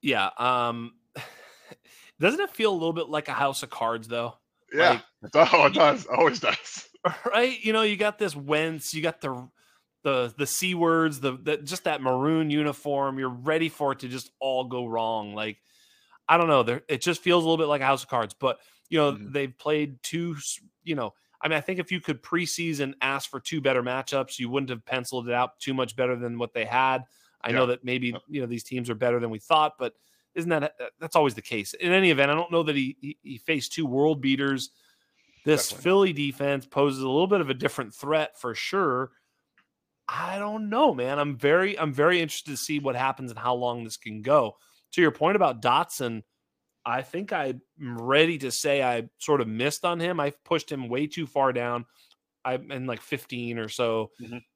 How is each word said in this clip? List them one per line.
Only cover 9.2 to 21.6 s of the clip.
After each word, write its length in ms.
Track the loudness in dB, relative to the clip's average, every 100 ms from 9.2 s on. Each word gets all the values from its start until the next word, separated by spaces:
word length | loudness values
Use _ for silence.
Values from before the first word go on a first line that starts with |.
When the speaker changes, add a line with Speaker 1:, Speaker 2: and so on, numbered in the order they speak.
Speaker 1:
the, 260 | -8 -8 -12 _ _ _ _ _
the, 280 | 0 0 0 -2
the 80 | -4
C 280 | -2 -2
words, 460 | 2 4 4 2 0
the, 120 | -4 -4
the, 220 | -4 -4
just 260 | -4 -6
that 160 | -4 -2
maroon 480 | 0 2 2 2 2
uniform. 680 | 0 0 -4 -4 -2 -2 -2
You're 100 | -6
ready 400 | -4 -2 0 0
for 240 | -2 -4
it 60 | -2
to 100 | -8
just 220 | -10 -12 _
all 240 | -4 -2
go 220 | -4 -6 -4
wrong. 480 | -2 -2 -2 -4
Like, 240 | -6 -8 -8 _ _ _ _ _ _ 2
I 120 | 2
don't 100 | 6
know. 140 | 4
There, 180 | 2 -2 -4
it 140 | -4
just 180 | -2 -2
feels 240 | 2 2
a 20 | 4
little 160 | 0
bit 60 | 0
like 140 | 0
a 40 | 2
house 160 | 0
of 40 | 0
cards. 240 | -4 -4
But, 260 | -2 -4 -4 _ _ _
you 80 | 0
know, 140 | 0
Speaker 2:
Mm-hmm. 200 | -2 -6
Speaker 1:
they've 260 | -6 -6 -6
played 440 | -2 -2 -2 -8
two, 340 | -8 -6 -6 -8
s-, 200 | -10 -12 _ _
you 120 | -6
know, 180 | -4 -4 _ _ _
I 60 | -2
mean, 100 |
I 20 | -2